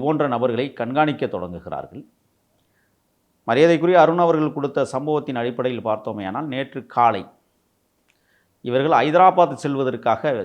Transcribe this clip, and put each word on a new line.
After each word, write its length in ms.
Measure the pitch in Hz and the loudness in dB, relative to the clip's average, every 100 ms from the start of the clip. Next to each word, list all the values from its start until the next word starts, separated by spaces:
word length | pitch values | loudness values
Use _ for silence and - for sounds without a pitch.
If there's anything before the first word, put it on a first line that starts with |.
போன்ற 200 | 143 156 143 | -2 -2 -2
நபர்களை 320 | 117 123 117 139 - | 0 0 -2 -4 -6
கண்காணிக்க 440 | 117 139 151 139 123 | -4 0 0 -2 -6
தொடங்குகிறார்கள். 680 | 98 87 85 82 69 67 - - _ _ _ _ _ _ _ _ _ _ _ _ _ - | -6 -8 -12 -10 -10 -10 -18 -20 _ _ _ _ _ _ _ _ _ _ _ _ _ -2
மரியாதைக்குரிய 480 | 120 165 160 170 180 | 4 4 4 4 6
அருண் 200 | 156 170 | 6 4
அவர்கள் 300 | 170 160 151 151 | 2 2 0 -4
கொடுத்த 280 | 139 143 127 | -4 -2 -2
சம்பவத்தின் 480 | 131 147 151 147 123 | -4 -4 -4 -4 -4
அடிப்படையில் 460 | 120 123 127 117 110 | -4 -4 -4 -4 -4
பார்த்தோமேயானால், 600 | 107 117 107 95 117 151 | -4 -6 -8 -8 -8 -6
நேற்று 280 | 127 135 135 - | -8 -8 -10 -6
காலை 280 | 127 120 101 - _ _ _ _ _ _ _ _ _ _ _ _ _ | 2 2 2 -6 _ _ _ _ _ _ _ _ _ _ _ _ _
இவர்கள் 320 | 123 127 147 135 | -4 -2 2 2
ஹைதராபாத் 640 | 147 170 185 175 165 139 | 2 4 6 6 2 0
செல்வதற்காக 680 | 147 135 131 117 120 110 151 117 | -4 -2 -2 -2 -2 -2 -2 -4